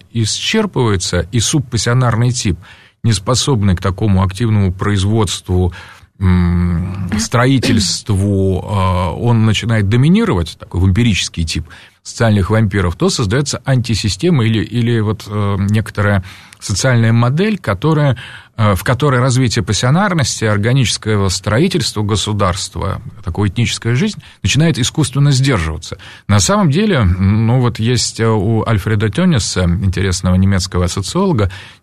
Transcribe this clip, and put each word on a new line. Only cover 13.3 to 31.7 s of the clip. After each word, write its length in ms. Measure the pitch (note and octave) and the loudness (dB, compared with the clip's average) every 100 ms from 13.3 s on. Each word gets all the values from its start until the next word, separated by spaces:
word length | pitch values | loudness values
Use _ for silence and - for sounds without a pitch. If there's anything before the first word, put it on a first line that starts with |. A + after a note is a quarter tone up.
| B2 D3 - - | -2 -2 -4 -2
антисистема 800 | C3 A2 A2 G#2+ - F3 D3+ | 0 0 -2 -2 -2 0 2
или, 200 | A2+ A2 | 2 0
или 340 | - A#2+ A#2 A#2 | -2 -2 0 0
вот, 240 | G#2+ G#2+ - | 0 -4 -6
э, 280 | G#2 G2+ G2 G2+ | -4 -2 0 0
некоторая 560 | A2 G#2+ - G2+ G2+ - - - - | 0 -2 -2 0 0 -2 -12 -20 -14
социальная 540 | - G#2 C3+ A#2+ A2+ | -6 -2 0 2 2
модель, 460 | A#2 A#2+ D3 G#3+ G#3 | 2 2 0 0 -2
которая, 580 | - F#2+ D3 D#3 C#3+ A#2+ - - - - | -4 -2 0 2 2 0 -6 -20 -12 -2
э, 180 | G#2+ | 0
в 80 | F#2 | 2
которой 380 | - B2+ D3 B2+ | 0 0 2 2
развитие 420 | C3 B2 B2+ - | 2 2 0 0
пассионарности, 840 | G2+ G#2 B2 D#3+ G#3 E3+ B2 - A2 | -2 0 2 2 2 0 -2 -2 0
органического 840 | G#2 A2 C3+ A2 - A2 G#2 G2 | 0 2 2 0 -2 -2 0 0
строительства 760 | - G#2+ G#2+ F#3 F3+ A#2 G#2 | -2 -2 0 2 0 -2 -2
государства, 1000 | G#2 G#2+ - G#2 G2 F#2 - F2+ F#2 F2 - - | -2 -2 -2 0 0 -2 -6 -6 -6 -6 -10 -12
такой 260 | - F#2 G#2 | -8 -2 -2
этническая 440 | - A#2 - A#2 | 0 -2 -2 -2
жизнь 280 | A#2+ G#3 - - - | 0 -2 -4 -14 -8
начинает 360 | G2+ A#2+ E3 D3 | -2 2 2 2
искусственно 540 | B2+ - C#3+ C#3+ C#3+ | -2 -2 -2 2 2
сдерживаться. 640 | C3 C3+ A2 D#2+ D#2+ - - - - - | 2 2 0 -2 -6 -10 -16 -18 -10 0
На 120 | G#3 | 2
самом 300 | - G#3 F3 | 2 2 2
деле, 340 | D3 G#3+ D3+ | 2 2 2
ну 560 | F#2 F2+ F#2+ G#2+ A2+ B2+ | 2 2 2 2 2 2
вот 180 | B2 - | 0 0
есть, 420 | A2+ B2 - - | 0 0 -2 -2
э, 60 | A2+ | 0
у 400 | A2 G2 A2 - | 0 0 0 0
Альфреда 440 | A2 G2+ G#2+ G#2+ | 0 0 0 0
Тениса, 540 | D#3 F#3 C#3 - F#2 | 0 2 2 0 0
интересного 720 | F2 F2 F#2+ F2+ F#2+ F2+ F#2 F#2 | 0 0 0 0 -2 0 0 2
немецкого 500 | G2 G2 F#2 F2+ F2 | 2 0 -2 -2 -2
социолога, 640 | - F#2 F3 G3+ B2 E2+ - - | -2 -4 -2 0 0 -2 -4 -18